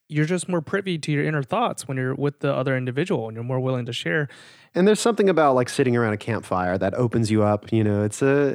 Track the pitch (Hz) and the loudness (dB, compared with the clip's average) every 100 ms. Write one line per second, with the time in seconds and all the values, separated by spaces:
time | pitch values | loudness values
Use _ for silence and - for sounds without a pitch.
0 | - 147 151 180 - 175 156 196 190 165 | -6 -2 0 0 -2 -4 -2 -4 -4 -4
1 | 143 143 151 156 135 202 233 - - 131 | -2 -2 0 -2 -2 -2 -2 -4 -8 -4
2 | 127 131 143 - 143 135 135 131 127 123 | -4 -2 -4 -2 -2 -2 0 -2 -2 -4
3 | 190 160 110 110 120 127 131 127 117 120 | -2 -2 -4 -8 -4 -2 -2 -2 -4 -6
4 | 165 165 143 - - - - - 185 208 | -2 -2 -2 -8 -20 -20 -8 2 4 4
5 | 233 226 202 160 147 127 123 - 131 120 | 2 2 2 4 4 4 2 2 2 2
6 | 117 104 - 110 - 92 90 92 95 - | 2 0 -2 -4 -2 -2 0 0 -2 0
7 | 123 117 107 107 104 104 - 113 107 104 | 0 0 2 2 2 0 0 0 2 2
8 | 104 - 139 139 143 | 0 0 2 2 2